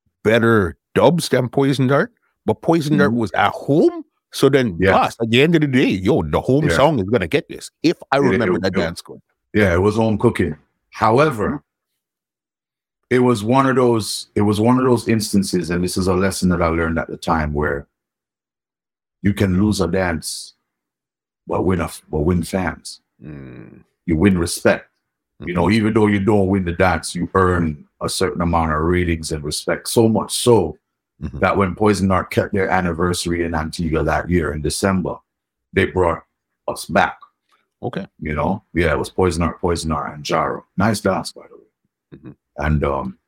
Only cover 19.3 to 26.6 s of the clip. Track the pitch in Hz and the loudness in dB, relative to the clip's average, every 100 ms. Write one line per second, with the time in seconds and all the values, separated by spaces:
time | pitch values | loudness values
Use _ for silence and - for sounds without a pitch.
19.3 | 101 98 90 107 95 87 95 90 80 - | 2 2 2 2 0 0 0 -2 -4 -8
20.3 | - - _ _ _ _ _ _ _ _ | -12 -14 _ _ _ _ _ _ _ _
21.3 | _ - 87 90 92 80 - - 78 78 | _ -8 -2 0 0 -2 -8 -8 -2 0
22.3 | 90 80 95 87 - - - _ _ 73 | 0 0 -4 -4 -6 -14 -18 _ _ -18
23.3 | 73 65 62 - - _ _ - 78 101 | -16 -16 -18 -20 -20 _ _ -4 2 4
24.3 | 92 85 - 110 85 - _ _ _ _ | 4 0 0 0 0 -4 _ _ _ _
25.3 | _ 78 87 87 113 107 107 104 104 98 | _ -8 -2 0 2 2 2 2 2 2
26.3 | 104 92 98 | 2 2 0